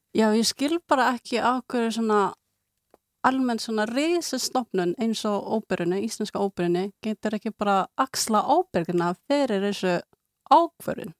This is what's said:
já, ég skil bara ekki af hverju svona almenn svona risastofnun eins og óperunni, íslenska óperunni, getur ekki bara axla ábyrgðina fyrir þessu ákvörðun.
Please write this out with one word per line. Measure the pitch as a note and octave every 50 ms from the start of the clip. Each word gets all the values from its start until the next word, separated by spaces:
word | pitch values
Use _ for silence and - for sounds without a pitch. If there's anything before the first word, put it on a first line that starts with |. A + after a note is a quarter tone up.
| _ _ -
já, | G#3+ A3 G#3+
ég | G#3+ A3+ A3
skil | - - - C4+ C#4+ E4 E4+
bara | - - D#4 C4 A#3+ A#3+ B3+
ekki | A#3 - - B3 A3
af | - A3+ B3+ B3+ -
hverju | - - B3 A#3 A3+
svona | G#3+ A#3 A3+ A3 G#3+ G#3 G3 F3+ - - _ _ _ _ _ _ _ _ _ _ _ _ _ _ _ _ -
almenn | B3+ C4 C4 C4 B3 A#3 A3
svona | - - A3 G#3+ G#3+
risastofnun | G#3+ A#3 C4+ D4 E4 F4 F4 D#4+ - - B3+ - - - B3+ A#3+ - - F#3 F3+ F3 F3
eins | - A3 A3+ A3 - -
og | G#3+ G#3 G3 - G3
óperunni, | A3 A3 G#3+ - G3 F3 F3 E3+ F3+ G3
íslenska | G#3 A3+ - - G#3+ - - G3
óperunni, | G3+ G3 - - F3 E3+ F3 F3+ F#3+ G3+ - _
getur | - A3 G#3+ - - G#3+
ekki | A3 G#3 - A3 -
bara | - G#3+ G3+ G3 F#3+ F3+ - _
axla | - C4+ - - - - - A3 G#3
ábyrgðina | - - C#4 E4+ F#4 - - F#3 E3 - F3 F3 E3+ - F#3+ - _ -
fyrir | C#4+ C#4+ C#4 B3 G#3 F#3+
þessu | G3 G3+ G3+ - - F#3 F3 - - _ _ _ _ _ _ _ _
ákvörðun. | - C4+ D#4+ E4+ E4 - - - - - - - - -